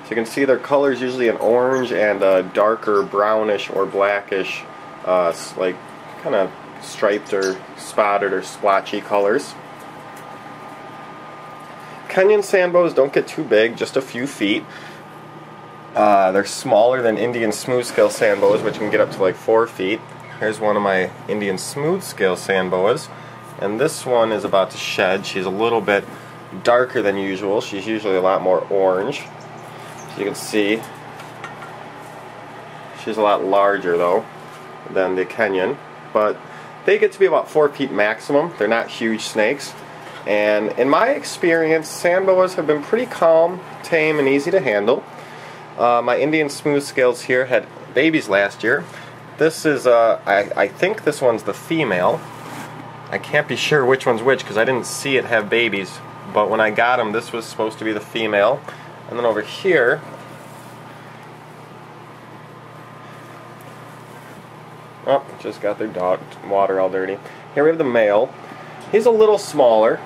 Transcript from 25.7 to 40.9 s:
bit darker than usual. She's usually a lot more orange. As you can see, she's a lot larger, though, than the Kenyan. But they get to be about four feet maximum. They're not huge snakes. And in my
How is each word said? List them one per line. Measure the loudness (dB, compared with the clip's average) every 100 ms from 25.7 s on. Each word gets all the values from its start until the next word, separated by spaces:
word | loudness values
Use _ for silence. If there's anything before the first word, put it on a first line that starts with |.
| 2
bit | 4 2 2 -14 -18 -18 -16 -4
darker | 4 4 4 0
than | 0 0
usual. | -2 -4 -2 -2
She's | -2 -8 -4
usually | -4 0 2
a |
lot | 2 2
more | 4 2 2
orange. | 2 2 2 -2 -6 -10 -18 -18 -18 -16 -16 -16 -16 -16
As | -6
you |
can | -6 -4
see, | -2 0 2 0 -2 -14 -16 -16 -16 -16 -16 -14 -16 -16 -16 -16 -16 -16 -18 -18 -18 -18 -18 -18 -18 -12
she's | -8 0
a |
lot | 2 2
larger, | 2 4 4 2 0 2
though, | 4 2 0 -16 -18 -18 -18 -18 -6
than | -2 0 0
the | -2
Kenyan. | 0 0 2 0 -2 -10 -18 -4
But | 0 0 -2 -10 -18 -18 -6 0
they | 2
get | 2
to | 4
be | 4
about | 4 2
four | 2 2
feet | 2 -4
maximum. | 2 0 0 2 2 2 0
They're | 2
not | 2 0
huge | -4 -2 -2
snakes. | -4 0 2 0 -6 -14 -18 -18 -16 -12 -2
And | 2 4 2 0 0
in |
my | 2